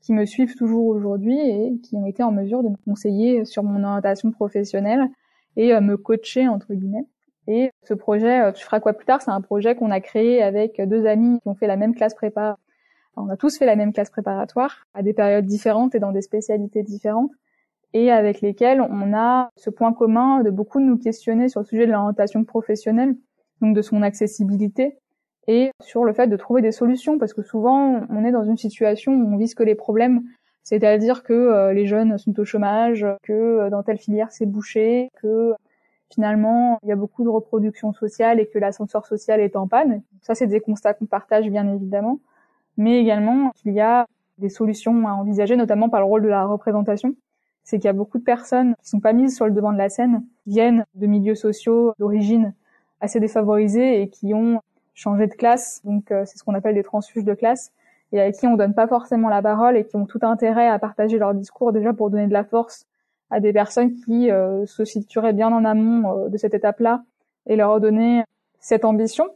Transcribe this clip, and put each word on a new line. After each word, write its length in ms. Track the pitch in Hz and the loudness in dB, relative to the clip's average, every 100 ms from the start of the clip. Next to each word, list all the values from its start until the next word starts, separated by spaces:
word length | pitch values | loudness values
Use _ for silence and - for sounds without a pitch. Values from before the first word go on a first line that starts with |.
qui 120 | - | -2
me 140 | 220 208 | -2 -2
suivent 280 | - 254 | -2 -2
toujours 320 | 254 233 226 226 | 0 -2 0 0
aujourd'hui 500 | 214 202 196 208 269 | 0 -2 -4 -2 0
et 440 | 294 208 233 240 | 0 -2 -4 -6
qui 140 | - 208 | -8 -8
ont 100 | 196 | -6
été 160 | 196 | -4
en 80 | 240 | -2
mesure 320 | 208 196 240 | -2 -4 -2
de 60 | 233 | -2
me 80 | 202 | -4
conseiller 600 | - 208 208 196 226 247 | -6 -4 -2 0 0 0
sur 200 | 233 - | -2 -6
mon 180 | 208 202 | -4 -2
orientation 480 | 202 202 196 196 226 | -2 -2 -2 -2 -4
professionnelle 800 | 220 202 202 202 196 202 240 262 254 _ _ _ - | -4 -4 -4 -4 -4 -2 0 -2 -6 _ _ _ -2
et, 180 | 226 | 2
euh, 60 | 226 | 4
me 160 | 202 202 | 2 0
coacher, 500 | - 220 220 - 254 | -2 -4 -2 -2 0
entre 260 | 208 - | -2 -6
guillemets. 340 | 202 190 208 285 _ _ _ - | -8 -6 -8 -10 _ _ _ -4
Et 240 | 220 262 - | -2 -2 -6
ce 120 | _ | _
projet, 460 | 208 - 208 226 254 | -8 -2 0 2 2
euh, 100 | 214 | 0
Tu 120 | 180 | -2
feras 140 | - 214 | -4 -2
quoi 140 | 214 | 0
plus 140 | 214 - | -2 0
tard, 160 | 269 | -2
c'est 100 | 277 | 0
un 80 | 196 | -6
projet 340 | 190 208 208 | -4 -2 -2
qu'on 160 | 240 226 | -2 -2
a 80 | 190 | -2
créé 420 | 196 220 233 247 | -4 0 2 2
avec 400 | 208 202 220 214 | 2 0 -4 -4
deux 240 | 196 220 | -2 0
amis 360 | 220 214 233 240 | 2 2 2 2
qui 80 | 196 | -2
ont 80 | 196 | -4
fait 100 | 214 | -2
la 100 | 196 | 0
même 200 | 214 233 | 0 0
classe 180 | 220 | -2
prépa 440 | - 214 214 214 202 _ _ _ _ _ - | -2 -6 -4 -6 -6 _ _ _ _ _ -12
on 80 | 202 | -8
a 60 | 190 | -2
tous 220 | 294 294 | -4 0
fait 80 | 262 | 2
la 100 | 214 | 2
même 160 | 208 | 0
classe 180 | 214 208 | -2 -4
préparatoire 760 | - 202 196 202 - 269 - _ | -6 -6 -6 -6 -4 -4 -6 _
à 80 | - | -6
des 100 | 202 | -4
périodes 340 | 208 202 208 196 | 0 2 2 0
différentes 480 | 208 226 220 254 | -2 0 0 0
et 40 | 240 | 0
dans 140 | 196 | -2
des 100 | 196 | -4
spécialités 600 | 190 214 214 214 202 214 | -4 -6 -2 -4 -2 -6
différentes 500 | 214 202 214 214 277 - _ _ _ _ _ | -6 -6 -4 -2 -2 -4 _ _ _ _ _
et 160 | 220 240 | 0 4
avec 300 | 233 208 202 | 4 2 0
lesquelles 400 | 202 202 240 269 | -4 0 2 2
on 340 | 247 202 202 | 0 -2 -2
a 360 | 214 233 254 247 _ | 0 2 0 -2 _
ce 140 | - | -12
point 220 | 220 226 | -2 -2
commun 500 | 233 226 226 262 269 | 2 2 2 2 2
de 80 | 233 | 2
beaucoup 300 | 196 214 277 | -2 -4 0
nous 180 | 269 240 | 2 2
questionner 500 | 240 226 - 226 254 | 0 -6 -2 0 0
sur 120 | 240 | -2
le 60 | 208 | -4
sujet 200 | 220 233 | 0 2
de 60 | |
l'orientation 520 | 214 202 208 208 214 | 2 0 0 0 0
professionnelle, 720 | 226 233 220 214 220 226 262 247 _ _ _ _ | -2 -4 -4 -4 0 0 0 -2 _ _ _ _
donc 140 | 220 | 0
de 80 | 208 | 2
son 200 | 208 214 | 0 0
accessibilité, 960 | 202 208 208 208 196 202 208 202 269 277 _ _ _ _ - | -2 -2 -6 -2 -2 0 -2 -2 -4 -4 _ _ _ _ 0
et 240 | 226 262 - | 0 0 -4
sur 240 | - 233 | -8 -2
le 80 | 233 | 0
fait 140 | 214 247 | 2 0
de 100 | 202 | 0
trouver 240 | - 240 | 0 0
des 120 | 220 | 2
solutions, 460 | 220 240 254 277 302 | 0 0 0 -2 -2
parce 140 | 220 | -2
que 100 | 214 | -6
souvent, 600 | 208 220 226 269 277 247 - | -8 -4 0 2 2 0 -4
on 140 | 214 | -4
est 80 | 226 | 0
dans 120 | 247 | 0
une 140 | 214 226 | 0 -2
situation 560 | 214 - 220 208 - | -4 -2 0 0 0
où 180 | 269 226 | 0 2
on 60 | 202 | 0
vise 160 | 226 | -2
que 80 | - | 0
les 120 | 220 | 0
problèmes, 480 | 214 - 220 247 247 240 _ _ _ | 0 0 0 2 2 -2 _ _ _
c'est-à-dire 600 | - 214 214 214 226 247 | -4 0 4 4 2 -2
que, 100 | - | 0
euh, 400 | 233 247 214 196 | 2 4 4 4
les 140 | 196 202 | 2 0
jeunes 320 | 208 226 208 | 2 0 0
sont 200 | 208 208 | -2 -2
au 60 | |
chômage, 640 | 208 214 202 214 233 233 208 196 | -2 -2 0 0 0 0 -2 -4
que, 100 | - | -4
euh, 380 | 214 226 226 202 | 0 2 2 0
dans 120 | 202 | -2
telle 140 | 202 214 | -4 -6
filière, 340 | - 208 220 | -2 -2 -2
c'est 140 | - | -4
bouché, 640 | 214 202 208 220 220 247 254 _ | -4 -4 -4 0 2 2 -2 _
que, 320 | 214 220 233 214 _ _ _ _ _ | -2 0 0 -2 _ _ _ _ _
finalement, 680 | - 214 214 214 233 247 226 | -4 0 2 2 2 2 0
il 80 | 208 | -2
y 20 | |
a 40 | 202 | -4
beaucoup 280 | 202 - | -4 -4
de 60 | 233 | -2
reproduction 640 | 220 220 220 214 214 214 | -2 -2 -2 -2 -4 -8
sociale 440 | 208 214 214 226 233 | -6 -8 -2 2 2
et 80 | 214 | 0
que 120 | 214 | -2
l'ascenseur 480 | 202 196 208 214 208 | -2 -4 -6 -6 -6
social 340 | 214 - 214 | -8 -2 0
est 160 | 202 196 | 0 -2
en 100 | 190 | -2
panne. 360 | 226 302 208 - 196 | 0 0 -2 -8 _
Ça, 140 | - | -8
c'est 120 | - 240 | -2 0
des 140 | 214 | -2
constats 320 | 214 208 208 | -2 -4 -2
qu'on 140 | 208 220 | -2 -4
partage, 420 | 202 - 214 220 | -6 0 0 0
bien 180 | 208 202 | -2 -2
évidemment. 460 | 202 190 202 214 285 _ _ _ _ _ - | -4 -4 -4 -4 -6 _ _ _ _ _ -2
Mais 220 | 214 247 | 2 4
également 500 | 226 208 214 254 277 233 | 2 2 2 2 0 -2
qu'il 160 | 208 | -4
y 80 | 202 | 0
a 260 | 214 240 233 _ _ _ | 2 2 0 _ _ _
des 100 | 196 | -8
solutions 580 | 196 220 208 - 233 220 | -2 -4 -2 0 0 0
à 40 | |
envisager, 440 | 202 202 202 202 240 | -2 -4 -2 2 2
notamment 320 | 233 208 233 | 2 2 2
par 120 | 226 | 2
le 60 | 196 | 2
rôle 160 | 220 | 2
de 60 | 214 | 2
la 180 | 202 196 | 0 0
représentation. 680 | 208 - 214 208 208 247 269 _ _ _ _ | -4 -2 -2 -2 -2 -4 -6 _ _ _ _
C'est 140 | _ 214 | _ -2
qu'il 80 | 202 | 0
y 40 | |
a 20 | |
beaucoup 260 | 196 208 254 | -2 -4 -4
de 60 | |
personnes 500 | 240 240 240 254 254 233 | -2 -2 0 0 0 -2
qui 80 | - | -4
sont 120 | 208 | -2
pas 120 | 220 | 2
mises 240 | 233 262 254 | 2 2 0
sur 100 | 220 | 0
le 60 | |
devant 200 | 208 208 | 0 0
de 60 | 208 | 0
la 120 | 196 | -2
scène, 340 | 196 247 233 240 _ | 0 0 0 -2 _
qui 60 | - | -4
viennent 360 | 208 233 233 214 | 0 4 2 0
de 120 | 190 208 | -4 0
milieux 280 | 208 196 | 2 0
sociaux 580 | 214 214 208 - 233 233 220 | 0 -2 -2 0 2 2 0
d'origine 560 | 208 208 208 226 214 - _ _ _ _ | -2 0 2 2 0 -4 _ _ _ _
assez 200 | 208 233 | -6 -2
défavorisés 800 | 214 220 208 208 214 214 262 226 | -2 0 0 2 2 2 2 2
et 80 | 196 | -2
qui 240 | _ 196 | _ -4
ont 300 | 214 226 233 _ _ _ | 0 0 0 _ _ _
changé 320 | _ 214 202 214 | _ -4 0 -2
de 80 | |
classe. 460 | - 233 247 247 - | 0 0 0 -2 -14
Donc, 260 | 202 208 - | -6 -6 -2
euh, 120 | 202 | -4
c'est 140 | 196 - | -4 -10
ce 60 | |
qu'on 100 | - | -6
appelle 220 | 196 214 208 | -4 -2 -2
des 60 | |
transfuges 400 | 202 208 208 - | -2 -6 -6 -6
de 100 | 208 | -4
classe 380 | 208 226 254 - _ _ _ _ | 0 0 -2 -4 _ _ _ _
et 80 | 202 | 0
à 120 | 202 | 0
qui 140 | 202 247 | 0 0
on 100 | 226 | 2
donne 180 | 202 | 2
pas 120 | 202 226 | 2 2
forcément 420 | 240 240 233 226 | 0 -2 -2 0
la 140 | 202 | 0
parole 340 | 208 214 240 240 | 0 2 2 2
et 80 | |
qui 120 | 220 208 | 0 -4
ont 100 | 202 | -6
tout 140 | 220 | -2
intérêt 460 | 226 226 226 226 240 | -2 0 0 2 2
à 100 | 208 | 2
partager 400 | 214 208 214 220 | -4 -2 0 0
leur 160 | 202 | 0
discours 380 | 196 202 - 247 | -2 -6 -4 0
déjà 200 | 220 214 | 0 0
pour 180 | 214 214 | 0 0
donner 160 | 208 208 | 0 0
de 60 | |
la 120 | 202 | 0
force 420 | 202 233 233 - _ _ _ _ _ | 0 -2 -4 -10 _ _ _ _ _
à 100 | 214 | 0
des 120 | 208 | 2
personnes 420 | 208 208 - 247 240 | 2 0 0 0 -2
qui, 340 | - 233 240 | -2 0 2
euh, 340 | 196 190 196 | 2 0 -2
se 200 | 208 - | -6 -6
situeraient 500 | 214 220 208 - 226 | -6 -4 -6 -2 0
bien 180 | 208 220 | 0 2
en 120 | 233 | 2
amont, 460 | 220 214 220 233 214 | 2 2 2 2 0
euh, 180 | 190 196 | -2 -4
de 80 | 208 | -2
cette 160 | 214 | -2
étape-là 480 | 214 214 208 226 247 - _ _ _ - | 0 -2 0 0 0 -6 _ _ _ -2
et 100 | 214 | 2
leur 240 | 208 214 | 4 4
donner 440 | 214 214 233 240 226 _ _ _ | 2 2 4 2 0 _ _ _
cette 240 | - 226 | -2 0
ambition 440 | 226 214 226 220 349 | 2 2 0 0 -4